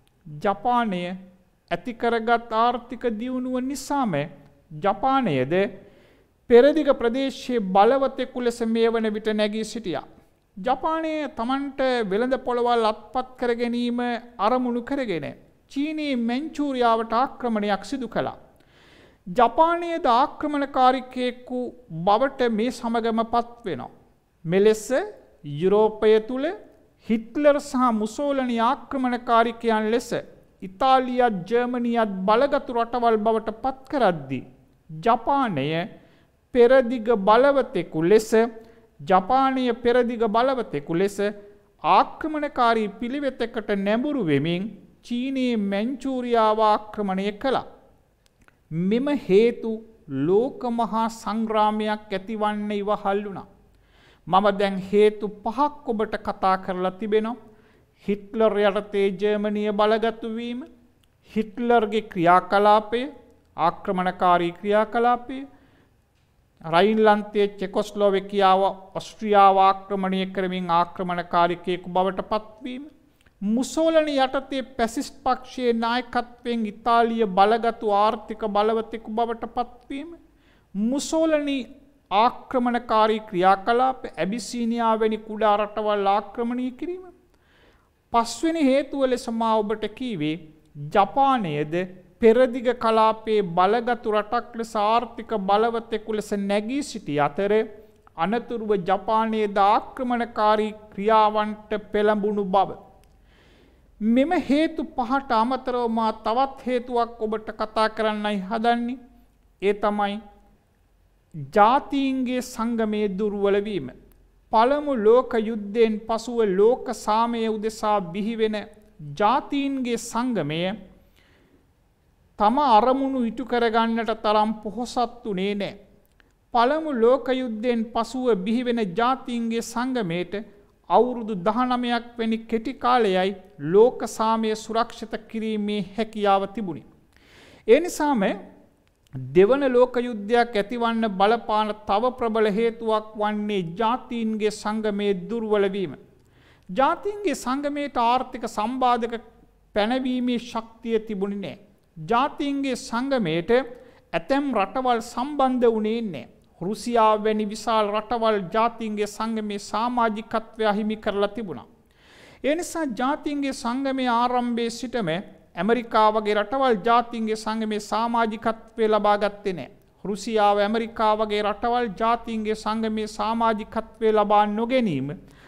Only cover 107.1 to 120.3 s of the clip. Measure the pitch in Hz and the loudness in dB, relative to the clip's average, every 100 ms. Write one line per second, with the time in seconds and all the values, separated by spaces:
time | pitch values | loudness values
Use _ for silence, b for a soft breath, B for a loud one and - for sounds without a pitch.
107.1 | 240 220 214 214 208 214 - 220 220 220 | -4 -4 -4 -6 -8 -4 0 0 0 -2
108.1 | 214 208 208 185 226 233 240 240 254 - | -2 -2 -4 -4 -2 0 0 -2 -8 -14
109.1 | - _ _ _ _ 190 202 208 208 202 | -20 _ _ _ _ -2 0 -2 0 -2
110.1 | 208 226 - _ _ _ _ _ _ _ | -4 -12 -20 _ _ _ _ _ _ _
111.1 | _ _ 160 135 208 208 269 - 277 269 | _ _ -14 -2 6 6 6 0 -2 -2
112.1 | 262 247 254 240 - 226 233 220 214 214 | -2 -2 -4 -6 -6 -4 -2 -2 -2 -2
113.1 | 185 214 202 196 202 208 196 127 - - | -2 -4 0 2 2 0 -6 -8 -14 -20
114.1 | _ _ _ _ 226 240 294 294 262 208 | _ _ _ _ 2 4 2 0 2 6
115.1 | 240 254 233 220 226 202 220 226 220 220 | 6 4 -2 -2 -6 -6 2 2 2 -4
116.1 | 226 226 233 220 185 214 247 - 233 - | -6 -4 0 0 4 4 4 -2 -6 0
117.1 | 214 233 233 226 220 220 220 214 208 175 | 2 2 0 -2 -2 -4 -4 0 0 -2
118.1 | 180 214 226 220 214 202 - _ _ 147 | -4 -4 -2 -2 -2 -8 -18 _ _ -14
119.1 | 143 208 262 294 285 277 269 247 233 - | 0 2 2 0 -4 -2 -2 -2 -4 -4
120.1 | 220 254 | -4 -2